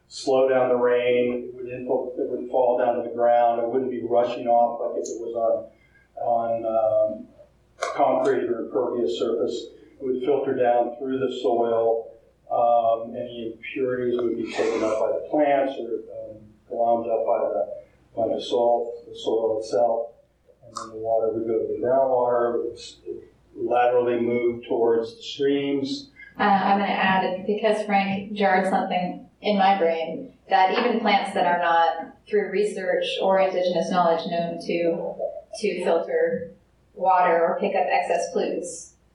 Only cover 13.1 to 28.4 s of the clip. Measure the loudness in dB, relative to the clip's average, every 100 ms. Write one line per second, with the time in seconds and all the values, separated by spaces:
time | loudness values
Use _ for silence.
13.1 | -10 -10 -10 -10 -10 -10 -4 -4 -2 -2
14.1 | 0 -2 -4 -6 -2 -2 0 -2 0 -2
15.1 | -2 -2 0 2 2 0 -4 -8 -8 -8
16.1 | -14 -14 -16 -20 -20 -10 -2 2 2 0
17.1 | -2 0 0 0 -2 -4 -8 -16 _ _
18.1 | -4 -2 -2 -2 2 4 2 0 -8 -14
19.1 | -8 -2 0 0 -2 -2 2 2 2 -4
20.1 | -12 _ _ _ _ -16 -14 -12 -8 0
21.1 | 2 2 -2 0 0 0 -2 2 2 4
22.1 | 2 2 2 0 -2 -4 -8 -18 -16 -12
23.1 | -12 -14 _ _ -8 0 2 4 4 2
24.1 | 0 0 0 0 -2 -4 0 2 2 0
25.1 | -10 -14 -2 0 0 0 -2 -2 -6 -10
26.1 | -20 -16 -2 2 4 4 2 2 2 2
27.1 | 4 2 -2 -2 0 2 0 2 0 0
28.1 | -4 -6 0